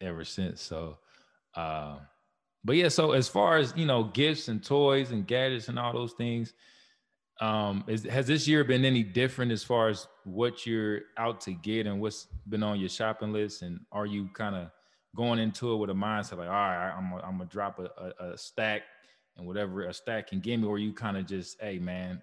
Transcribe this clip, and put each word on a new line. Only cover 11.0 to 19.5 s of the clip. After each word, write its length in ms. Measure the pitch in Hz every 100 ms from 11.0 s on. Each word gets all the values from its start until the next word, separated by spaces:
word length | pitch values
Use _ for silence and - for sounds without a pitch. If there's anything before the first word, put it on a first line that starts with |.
| - -
out 220 | 117 107
to 100 | -
get 320 | 90 104 110 107
and 140 | 101
what's 260 | 107 - - - 101
been 140 | 107
on 180 | 107 104
your 80 | 92
shopping 420 | - 110 110 107
list? 300 | 107 104 -
And 180 | 90 87 -
are 140 | 104 104
you 220 | 101 98 -
kinda 360 | 104 98 85 _ _ _ _ -
going 220 | 120 117
into 320 | 110 95 123
it 20 | 110
with 120 | 104
a 40 |
mindset 440 | 95 104 107 98 90
like, 100 | 87
"All 60 |
right, 380 | 101 98 90 90 92
I'm 140 | 92
gonna, 120 | 90
I'm 140 | 87 95
gonna 120 | 90
drop 280 | 101 101 98
a, 340 | 90 - 90 -
a, 120 | 90
a 60 | -
stack 440 | - - 110 107 - - _ _ _ -
and 100 |
whatever 360 | 87